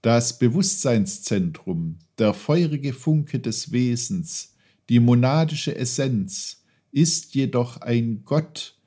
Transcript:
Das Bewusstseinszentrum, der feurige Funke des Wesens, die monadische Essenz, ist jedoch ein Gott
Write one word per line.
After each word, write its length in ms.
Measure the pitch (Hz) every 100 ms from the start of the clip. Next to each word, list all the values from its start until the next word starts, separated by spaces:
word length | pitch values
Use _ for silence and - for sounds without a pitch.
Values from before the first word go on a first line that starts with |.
Das 380 | 113 117 117 -
Bewusstseinszentrum, 1600 | 123 139 196 - 139 117 98 - - 101 87 80 - 85 82 80 _ -
der 140 | 107
feurige 640 | 101 - 156 170 147 139
Funke 460 | 123 - 156 147 147
des 320 | 123 107 -
Wesens, 800 | 123 123 120 - 92 82 - - _ _ _ _
die 120 | 120
monadische 760 | 120 120 127 151 160 160 - -
Essenz, 840 | 123 - 135 117 95 - - - _ _ _
ist 420 | 139 160 - -
jedoch 480 | 135 131 123 120 -
ein 420 | 120 120 117 110
Gott 500 | - 147 156 - - _